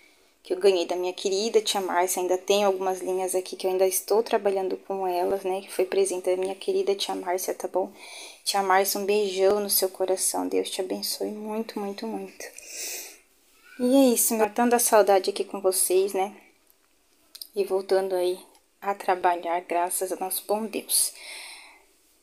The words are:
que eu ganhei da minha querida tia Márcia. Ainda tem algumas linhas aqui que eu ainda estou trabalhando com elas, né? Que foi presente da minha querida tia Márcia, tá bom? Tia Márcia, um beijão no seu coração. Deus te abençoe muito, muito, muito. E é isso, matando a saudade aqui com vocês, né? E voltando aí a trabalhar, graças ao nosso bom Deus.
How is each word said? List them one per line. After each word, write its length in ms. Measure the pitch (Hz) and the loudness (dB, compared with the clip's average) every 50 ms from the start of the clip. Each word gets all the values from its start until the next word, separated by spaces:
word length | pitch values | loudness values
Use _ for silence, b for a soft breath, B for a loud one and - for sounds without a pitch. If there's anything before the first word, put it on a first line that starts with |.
| b b b b b b b b | b b b b b b b b
que 120 | b - 185 | b -6 -4
eu 40 | 180 | 2
ganhei 280 | 185 202 190 175 170 | 4 4 4 4 0
da 100 | 175 175 | -2 -2
minha 160 | 180 180 180 | -4 -4 -4
querida 480 | 180 - - 202 190 190 214 226 226 220 | -4 -4 -2 -2 0 0 0 2 2 2
tia 220 | 214 - - 208 | 2 2 -2 -2
Márcia. 400 | 190 175 170 175 180 190 - 190 | -2 0 0 2 2 2 0 -2
Ainda 160 | 180 180 180 180 | 0 0 0 0
tem 260 | 185 - 202 202 208 | 2 2 2 4 4
algumas 380 | 202 196 185 190 190 185 185 | 2 2 2 0 -2 -4 -4
linhas 340 | 180 180 185 185 185 185 180 | -4 -4 -2 -2 -2 -2 -2
aqui 220 | 185 185 - - 190 | -2 -4 -4 -8 -4
que 100 | - 190 | -4 0
eu 40 | |
ainda 140 | 185 185 190 | 2 4 4
estou 380 | 190 185 - - - 202 214 226 | 4 2 0 0 2 2 2 2
trabalhando 540 | - - 220 208 208 190 190 190 185 190 185 | 2 0 0 0 0 0 0 -2 -4 -6 -6
com 280 | - - 196 196 190 | -8 -8 -6 -4 -2
elas, 380 | 185 180 175 180 190 196 196 196 | -2 0 0 0 0 0 -2 -2
né? 160 | 185 185 196 | -2 -4 -4
Que 100 | 202 - | -6 -6
foi 140 | - - 190 | -2 -2 -2
presente 500 | 185 - 190 196 185 180 180 180 185 185 | 0 2 2 2 2 0 -4 0 0 0
da 40 | 185 | 0
minha 180 | 185 190 190 | 0 -4 -6
querida 400 | 190 - - 190 190 190 196 196 | -6 -4 -2 0 0 2 0 0
tia 200 | 196 - - 190 | -2 -2 -6 -6
Márcia, 380 | 190 190 185 175 185 185 - 185 | -6 -4 -4 -4 -4 -2 -4 -6
tá 140 | - - 175 | -6 -6 -4
bom? 240 | - 180 190 202 202 B B B B B B B B B B | -2 -2 -2 -4 -6 B B B B B B B B B B
Tia 180 | - - 202 196 | -4 -2 0 2
Márcia, 380 | 190 185 190 196 196 - 208 | 4 4 4 4 2 0 -2
um 40 | 202 | 0
beijão 540 | 190 208 214 214 196 185 190 190 190 202 208 | 0 2 2 0 0 0 4 4 4 4 4
no 100 | 208 202 | 0 0
seu 200 | 202 - - 190 | 0 0 0 0
coração. 580 | 190 - - 185 185 185 - - - 180 180 180 | -2 -2 -2 -2 0 0 0 -2 -2 -2 -4 -2
Deus 220 | 196 185 190 - | 0 -2 -2 -2
te 100 | - - | -4 -6
abençoe 520 | 190 185 196 202 208 - - - 196 196 | -6 -4 -6 -6 -6 -6 -6 -6 -6 -6
muito, 460 | 214 214 214 214 214 220 220 220 - 220 | -6 -8 -8 -6 -6 -6 -6 -6 -6 -8
muito, 300 | 208 202 202 202 - 226 | -6 -6 -8 -8 -8 -8
muito. 380 | 214 196 196 190 - - - - - B B B B B B B B B B B B B B _ _ _ _ _ _ _ _ - - - | -8 -8 -10 -12 -14 -14 -16 -16 -16 B B B B B B B B B B B B B B _ _ _ _ _ _ _ _ -18 -8 -2
E 160 | 247 247 254 | 0 4 6
é 200 | 277 269 254 233 | 6 6 6 6
isso, 200 | 233 - - 240 | 4 2 2 2
matando 380 | 220 220 214 214 - 240 240 233 | 2 0 0 2 2 2 4 4
a 60 | 240 | 4
saudade 520 | 233 - - 214 202 196 196 190 185 - | 4 6 6 6 8 8 6 4 4 0
aqui 120 | 202 - 196 | -2 -4 -4
com 160 | - - 196 | -6 -4 -2
vocês, 540 | 196 190 190 190 - - 185 185 190 202 196 | 0 0 2 2 2 2 2 2 2 2 0
né? 200 | 190 185 208 202 - - _ _ _ _ _ _ _ _ _ _ _ _ _ _ _ _ _ - - - - - | -2 -2 -2 -4 -12 -20 _ _ _ _ _ _ _ _ _ _ _ _ _ _ _ _ _ -18 -18 -18 -10 -4
E 80 | 202 196 | -4 -2
voltando 500 | 190 190 190 196 196 196 190 190 190 190 | 0 0 -2 0 2 2 2 2 2 0
aí 240 | 180 180 180 180 185 - - _ _ _ _ _ _ | 0 0 0 -2 -4 -8 -20 _ _ _ _ _ _
a 140 | - 196 202 | -6 -6 -6
trabalhar, 680 | 202 - - 190 180 180 185 175 175 175 170 165 175 | -4 0 0 0 2 2 2 2 2 -2 -2 -4 -4
graças 500 | 175 - 165 175 175 180 180 - 185 185 | -2 -2 0 0 0 0 -2 -4 -4 -4
ao 80 | 180 151 | -4 -6
nosso 240 | 185 185 180 - - - | -6 -6 -6 -6 -2 -2
bom 200 | 202 214 220 214 | -2 -2 -2 -4
Deus. 440 | 202 - - - - - - - - B B B B B B B B B B B B B B B B _ _ _ _ _ | -6 -8 -6 -2 0 0 0 0 -4 B B B B B B B B B B B B B B B B _ _ _ _ _